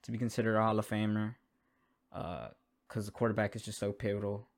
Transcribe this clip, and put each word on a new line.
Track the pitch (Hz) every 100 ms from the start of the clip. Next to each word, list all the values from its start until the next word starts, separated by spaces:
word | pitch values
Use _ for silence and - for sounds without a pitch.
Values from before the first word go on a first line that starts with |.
to | -
be | 117
considered | 120 - 113 107
a |
Hall | 110 107
of | 104
Famer. | 107 107 107 107 117 _ _ _ _ _ _ _
Uh, | - 82 80 57 - _ _ _
'cause | 113 104
the |
quarterback | - 117 110 104 110
is |
just | - -
so | 101
pivotal. | 101 104 101 101 101 -